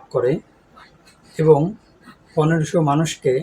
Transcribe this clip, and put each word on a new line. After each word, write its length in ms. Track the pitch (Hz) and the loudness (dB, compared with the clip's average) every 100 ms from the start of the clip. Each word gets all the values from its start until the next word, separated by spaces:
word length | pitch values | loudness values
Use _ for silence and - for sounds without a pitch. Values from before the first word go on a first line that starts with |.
| - | -4
করে 280 | 131 120 175 - _ _ - - _ _ _ - - | -4 -2 -4 -8 _ _ -20 -20 _ _ _ -16 -2
এবং 360 | 160 143 170 226 _ _ - - _ | 2 4 2 -6 _ _ -20 -20 _
পনেরোশো 460 | 165 156 165 151 175 | -2 0 0 -2 0
মানুষকে 600 | 151 147 160 - 143 131 | 0 0 -2 -4 -2 -2